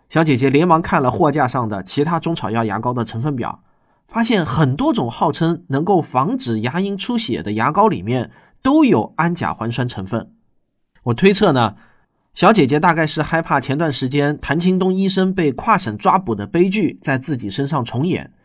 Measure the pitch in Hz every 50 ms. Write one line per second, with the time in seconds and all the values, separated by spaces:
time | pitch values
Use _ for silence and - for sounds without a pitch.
0 | _ _ - 156 165 156 135 113 135 139 131 143 175 185 160 160 - - 185 160
1 | 135 127 - - 170 147 135 151 131 127 - 131 120 107 104 98 95 - - 139
2 | 147 165 175 160 - 160 170 - - 95 110 117 117 104 98 107 113 123 123 123
3 | 113 - - 113 123 151 143 120 104 - - - _ _ _ _ _ _ _ _
4 | _ _ - 226 233 254 233 190 151 - 127 147 156 127 131 - 262 320 254 226
5 | 135 117 - - 196 156 135 - 165 165 170 - - - 135 139 170 196 202 170
6 | 127 - - 127 135 226 269 - - 120 113 110 107 123 156 180 196 196 202 190
7 | - - 240 226 226 - 110 - 85 101 107 110 117 143 151 202 214 220 156 92
8 | 87 110 127 127 113 - - _ _ _ _ _ - 262 294 320 302 240 170 113
9 | 101 - - - 160 170 175 - 117 76 - - 110 117 117 135 123 120 - 104
10 | 92 92 120 160 185 - _ _ _ _ _ _ _ _ _ _ _ _ _ _
11 | - 123 113 - 185 196 202 - 214 180 139 127 117 104 - - _ _ _ _
12 | _ _ _ _ _ _ _ - 180 202 226 185 143 117 143 151 175 180 160 170
13 | 160 151 - 156 147 - - 165 165 - 156 135 - - 131 151 170 156 131 -
14 | 135 127 139 143 143 147 151 - - - 143 170 175 185 185 180 190 185 185 190
15 | 196 190 190 190 185 190 185 190 165 143 120 - - 233 214 - - 113 104 104
16 | - 190 160 190 190 117 110 98 101 98 - 170 185 196 190 220 175 127 - -
17 | - 156 135 127 131 165 143 120 113 98 95 - 139 143 160 139 117 - - 123
18 | 151 185 143 80 67 - _ _